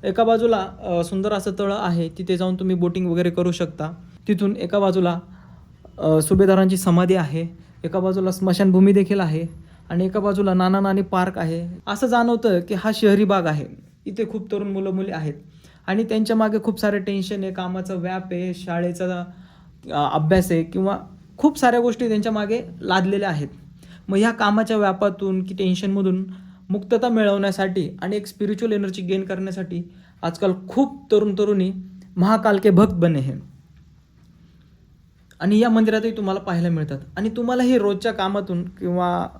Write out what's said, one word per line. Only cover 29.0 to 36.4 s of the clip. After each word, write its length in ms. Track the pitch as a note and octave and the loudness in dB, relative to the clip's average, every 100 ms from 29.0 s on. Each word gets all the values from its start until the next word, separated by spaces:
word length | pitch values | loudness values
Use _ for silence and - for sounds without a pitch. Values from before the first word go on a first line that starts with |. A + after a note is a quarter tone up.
गेन 220 | F#3 F#3+ | -4 -4
करण्यासाठी 680 | F#3+ F#3+ F#3+ F#3 F#3 F3 E3+ - - _ | -4 -6 -6 -8 -8 -8 -10 -16 -20 _
आजकाल 320 | E3+ E3+ G3 F#3 - | -8 0 0 0 -4
खूप 440 | - C#4 - - | 0 0 -2 2
तरुण 220 | G#3 G#3 | 2 2
तरुणी 380 | F#3+ G#3 G3+ F#3 F#3 - - - - | 0 0 2 0 -4 -12 -18 -12 0
महाकाल 400 | F3+ A3 A3+ G3 | 4 4 4 4
के 120 | G#3 | 6
भक्त 240 | F#3 G#3 | 6 6
बने 260 | F3+ E3+ D3+ | 4 2 2
हैं 180 | C3 C3+ - - _ - - _ _ _ _ _ _ _ _ _ _ _ _ _ _ _ | -2 -6 -12 -20 _ -20 -20 _ _ _ _ _ _ _ _ _ _ _ _ _ _ _
आणि 200 | F3 G#3 | 2 4
या 100 | A#3 | 4
मंदिरातही 480 | A3 A3 A3 A3+ A3 | 4 4 2 -2 -4
तुम्हाला 220 | G3 | -4
पाहायला 300 | G3 | -4